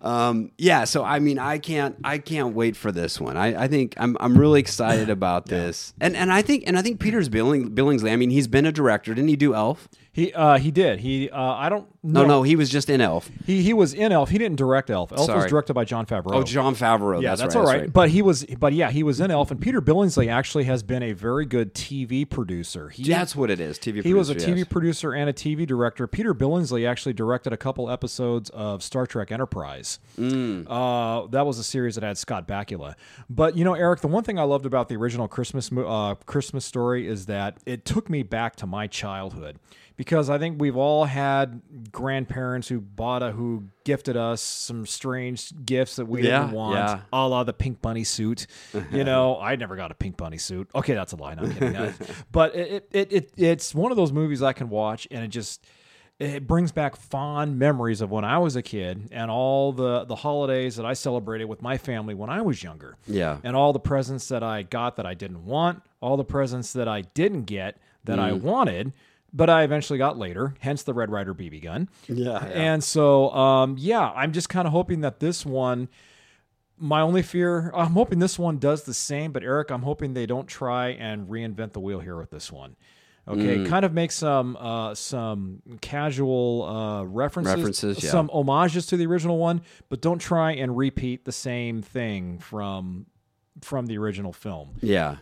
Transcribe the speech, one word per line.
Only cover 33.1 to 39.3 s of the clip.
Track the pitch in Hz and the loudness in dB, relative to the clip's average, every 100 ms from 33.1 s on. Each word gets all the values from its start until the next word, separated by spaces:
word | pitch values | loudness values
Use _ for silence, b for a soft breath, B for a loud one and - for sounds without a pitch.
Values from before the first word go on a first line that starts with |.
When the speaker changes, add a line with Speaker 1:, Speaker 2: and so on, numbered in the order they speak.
| B B | B B
Speaker 2:
But, | 120 160 165 | 2 2 4
you | |
know, | 180 | 2
Eric, | 165 165 175 | 4 2 2
the | 151 | 2
one | 180 | 0
thing | 233 196 | 0 0
I | |
loved | 147 139 135 | 2 2 2
about | 127 120 | 0 0
the | 113 | -2
original | 117 120 110 | -2 -2 -4
Christmas | - 123 135 123 | -4 -4 -4 -4
mo-, | 127 95 | -4 -2
uh, | 110 104 101 - | -2 -2 -4 -4
Christmas | 147 135 139 | -4 -4 -8
Story | - 127 120 123 98 | -8 -2 0 0 -2
is | 107 95 | -6 -4
that | 101 98 - - | -4 -4 -6 -10
it | 123 | -10
took | - 208 - | -4 -4 -2
me | 156 | -4
back | 104 - 117 - | -2 -4 -4 -6
to | 95 | -8
my | 98 104 | -6 -8
childhood. | - 107 98 95 | -8 -8 -8 -8